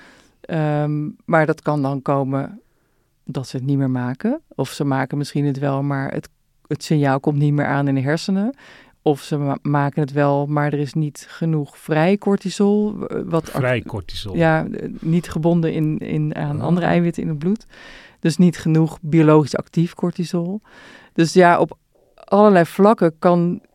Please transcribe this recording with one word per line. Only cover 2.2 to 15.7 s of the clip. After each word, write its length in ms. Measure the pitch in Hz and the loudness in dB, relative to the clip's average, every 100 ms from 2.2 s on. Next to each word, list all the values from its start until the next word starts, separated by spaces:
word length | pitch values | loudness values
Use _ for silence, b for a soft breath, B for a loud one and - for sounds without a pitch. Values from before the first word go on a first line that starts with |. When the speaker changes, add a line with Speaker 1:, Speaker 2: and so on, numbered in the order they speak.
| 135 135 139 208 _ _ _ _ _ _ - | -2 -4 -6 -12 _ _ _ _ _ _ -10
Speaker 1:
dat 220 | 139 127 | -8 -8
ze 100 | 135 | -6
het 80 | 131 | -2
niet 120 | 139 | 0
meer 120 | 135 | 0
maken. 520 | 127 123 123 220 277 - - | -2 -4 -4 -4 -4 -8 -8
Of 140 | 135 | -8
ze 140 | - | -4
maken 340 | 143 135 135 147 | -2 -2 -2 -4
misschien 280 | 139 151 143 | -4 -2 -2
het 140 | 135 | -2
wel, 240 | 143 139 | -2 -2
maar 280 | 143 139 139 | -2 -4 -4
het, 160 | - - _ _ _ _ | -8 -12 _ _ _ _
het 160 | 151 | -12
signaal 360 | - 156 143 135 | -2 0 2 0
komt 180 | 156 143 | 0 0
niet 160 | 147 | 0
meer 120 | 147 135 | 0 0
aan 220 | 143 143 | -2 0
in 80 | 135 | 0
de 60 | |
hersenen. 540 | 131 160 - 190 220 - B B B B | 0 -2 -2 -2 -2 -6 B B B B
Of 200 | 156 139 | -2 -2
ze 160 | - 151 | -4 -4
ma-, 200 | 143 135 | -2 -4
maken 400 | - 143 143 156 | -2 0 0 -2
het 100 | 143 | -2
wel, 340 | 143 143 143 143 | 0 0 0 0
maar 280 | 151 147 | -2 -2
er 60 | 143 | -2
is 140 | 143 | -4
niet 320 | 160 151 - - | -4 -4 -6 -20
genoeg 480 | - 165 156 143 - | -6 -2 -2 -4 -12
vrij 400 | - 151 170 202 | -4 0 2 2
cortisol, 800 | 202 196 185 - 202 208 208 208 | 0 -2 -2 0 2 2 0 -4
w-, 80 | - - 185 | -6 -6 -2
wat 160 | 165 160 | -4 -2
act- 100 | 139 | -2
Speaker 2:
Vrij 240 | 127 120 | 0 -2
cortisol. 540 | - 104 - - 104 165 | -4 -10 -10 -12 -6 0
Speaker 1:
Ja, 300 | 160 160 151 | 2 2 -2
eh, 220 | - - - | -8 -10 -6
niet 300 | 160 170 - | 0 0 0
gebonden 440 | 165 165 175 160 | -2 2 2 0